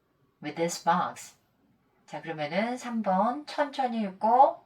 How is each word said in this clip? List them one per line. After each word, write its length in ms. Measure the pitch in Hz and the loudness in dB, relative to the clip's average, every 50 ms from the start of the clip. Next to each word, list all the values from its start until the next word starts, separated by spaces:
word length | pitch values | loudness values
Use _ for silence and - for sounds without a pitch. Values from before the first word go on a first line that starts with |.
| _ _ _ _ _ _ _ _ | _ _ _ _ _ _ _ _
with 140 | - 147 147 | -12 -12 -4
this 280 | - 165 170 - - - | -2 -2 -2 -2 -4 0
box. 520 | 170 170 180 - - - - - - - _ _ _ _ _ _ _ _ _ _ _ _ _ _ | 2 2 2 2 -2 -6 -10 -16 -20 -20 _ _ _ _ _ _ _ _ _ _ _ _ _ _
자, 160 | _ - 151 | _ -14 -12
그러면은 560 | 151 160 160 151 151 143 165 185 220 240 247 | -10 -8 -8 -6 -6 -4 -2 -2 -2 -2 -4
삼 240 | 254 247 240 233 226 208 | -6 -8 -6 -6 -4 0
번 420 | 196 185 190 208 240 254 294 302 | 0 2 2 2 2 0 -4 -8
천천히 540 | - - - 294 277 - - 262 247 233 226 | -12 -4 -4 -4 -4 -2 -4 -2 -2 -2 -2
읽고 640 | 214 196 185 196 - 220 247 262 277 330 339 - - | -4 -4 -6 -2 0 2 6 8 8 6 6 0 -10